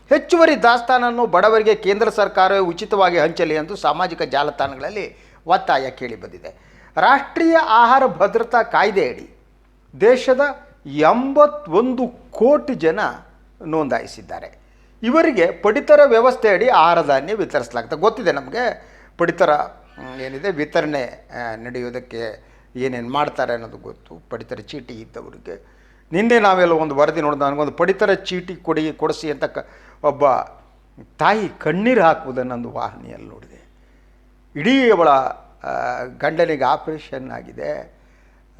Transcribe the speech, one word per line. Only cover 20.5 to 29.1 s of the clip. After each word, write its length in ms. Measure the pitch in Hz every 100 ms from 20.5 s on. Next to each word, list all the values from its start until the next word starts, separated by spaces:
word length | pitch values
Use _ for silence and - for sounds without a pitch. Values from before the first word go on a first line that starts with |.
ವಿತರಣೆ, 800 | 156 147 170 151 147 120 - -
ಆ, 240 | 123 120 110
ನಡೆಯೋದಕ್ಕೆ 960 | 120 123 123 123 123 117 113 104 _ _ _ 127
ಏನೇನು 340 | 131 123 120
ಮಾಡ್ತಾರೆ 420 | 139 147 - 123
ಅನ್ನೋದು 240 | 117 113 -
ಗೊತ್ತು. 460 | - 113 - 165 -
ಪಡಿತರ 260 | 120 113 117
ಚೀಟಿ 380 | 104 147 120
ಇದ್ದವರಿಗೆ 880 | 113 110 - - - - - _ _ _ _ -
ನಿನ್ನೆ 280 | 165 226 240
ನಾವೆಲ್ಲ 320 | 208 185 175
ಒಂದು 220 | 160 156
ವರದಿ 260 | 139 151 160
ನೋಡಿದ, 220 | 147 143
"ನನಗೊಂದು 300 | 139 143 147
ಪಡಿತರ 420 | - 175 190 208
ಚೀಟಿ 420 | 185 - 180 180 175
ಕೊಡಿ, 360 | - 156 156
ಕೊಡಿಸಿ" 380 | 151 151